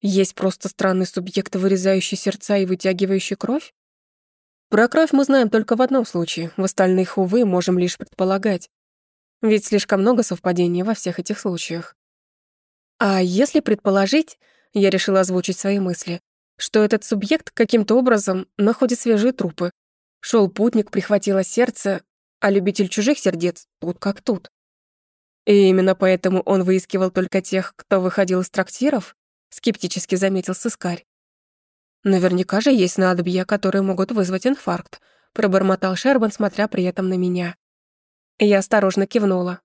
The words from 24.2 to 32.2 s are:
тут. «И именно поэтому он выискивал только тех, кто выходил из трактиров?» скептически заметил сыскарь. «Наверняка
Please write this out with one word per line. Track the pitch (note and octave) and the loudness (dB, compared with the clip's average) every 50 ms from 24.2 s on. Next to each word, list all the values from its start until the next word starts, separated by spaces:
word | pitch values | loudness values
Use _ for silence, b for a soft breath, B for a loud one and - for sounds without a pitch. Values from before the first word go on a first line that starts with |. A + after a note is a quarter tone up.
тут. | _ - A3+ F3+ _ - _ _ _ _ _ _ _ _ _ _ _ _ _ _ _ _ _ _ _ - | _ -4 -4 -4 _ -16 _ _ _ _ _ _ _ _ _ _ _ _ _ _ _ _ _ _ _ 4
«И | G#3 G3+ G3 F#3+ | 6 6 6 6
именно | F#3 F#3 F#3 F#3+ F#3 | 4 4 4 2 2
поэтому | - - F#3 F#3 F3+ - F#3 F#3+ F#3 | 2 2 2 2 2 0 0 -2 0
он | - - G3 F#3+ F#3 | 0 0 0 0 2
выискивал | F3+ F#3+ F#3+ - - - F#3+ F#3+ F#3 | 2 0 0 0 -2 -4 -2 -2 -2
только | - F#3 F#3 F3+ - F#3+ | -2 -2 -4 -2 -2 -4
тех, | F#3 - - F#3+ F3+ - - - | -4 -2 -4 -4 -4 -6 -12 -18
кто | - _ G3+ F#3+ | -2 _ 0 2
выходил | F3+ F#3 F3+ - G3 F3+ F#3 F#3 | 2 0 0 0 0 0 0 -2
из | F#3 - | -2 -4
трактиров?» | _ - F#3 - - - B3 C#4+ D4 A3+ F3+ - - _ _ _ _ _ _ _ | _ -4 -4 -4 -4 -2 -2 0 0 -2 -4 -8 -18 _ _ _ _ _ _ _
скептически | - - - B3 G#3 - - F3+ - F#3+ - - F#3+ | -20 -4 -2 -2 -2 -2 -6 -8 -6 -6 -4 -4 -2
заметил | F#3 F#3+ G3 F#3+ F#3+ F3+ - F#3 | 0 0 0 0 -2 -4 -4 -8
сыскарь. | - - A#3 - - - F3+ F3 E3+ _ _ _ _ _ _ _ _ _ _ _ _ _ _ _ _ _ _ _ _ _ | -6 -4 -6 -6 -6 -6 -6 -6 -6 _ _ _ _ _ _ _ _ _ _ _ _ _ _ _ _ _ _ _ _ _
«Наверняка | G3+ G3 F#3 | 2 2 4